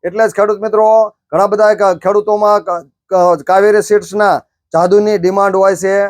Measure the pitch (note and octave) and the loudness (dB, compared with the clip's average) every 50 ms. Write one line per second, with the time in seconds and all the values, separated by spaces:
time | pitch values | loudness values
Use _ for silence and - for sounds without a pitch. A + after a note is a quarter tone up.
0 | - F3+ F3 G#3+ A3+ G#3 - - G3+ G#3 G#3+ G3+ G#3 A3 G#3+ G#3+ A3 G#3+ A3 A3 | -10 -8 -4 -2 -2 -2 0 -2 -2 -2 -2 -4 -4 -4 -2 0 2 2 2 2
1 | A3 G#3 _ _ _ _ - E3 G3 G3+ G3+ G#3 G#3+ G#3+ G#3+ F#3+ G3+ G3 F3+ D#3+ | 2 0 _ _ _ _ -2 -2 0 0 0 0 2 0 2 0 0 -2 -2 -2
2 | - F#3 G3+ G#3 G3+ G#3+ G#3+ G#3 G#3 G#3 G#3 G#3 - F#3+ F3 E3+ E3 C#3+ _ _ | -2 -2 -2 0 0 0 -2 0 0 0 0 0 -2 -4 -8 -8 -10 _ _ _
3 | _ _ F#3+ F#3 F3 F3 F3 D3+ - - F#3 F#3+ G3+ G#3+ G#3 G#3+ G#3 - G#3 G#3 | _ _ 0 2 2 2 0 0 0 0 2 2 4 4 2 2 0 2 0 -2
4 | G3+ E3 F#3 G#3 G#3 G3+ E3+ B2+ - _ _ _ _ _ - D#3+ F3 F3+ F#3+ G#3 | -2 -4 -4 -2 0 0 0 -2 -4 _ _ _ _ _ -2 0 2 4 2 2
5 | G#3 G#3+ G#3+ G3 E3+ F#3 F#3+ G3 G3 G3+ F#3+ F#3+ F#3+ G3 F#3+ F3 F#3 F#3+ G3 G3+ | 2 2 -2 0 -2 -2 0 0 0 0 0 2 0 0 0 0 -2 -2 -2 -2
6 | G3+ | -2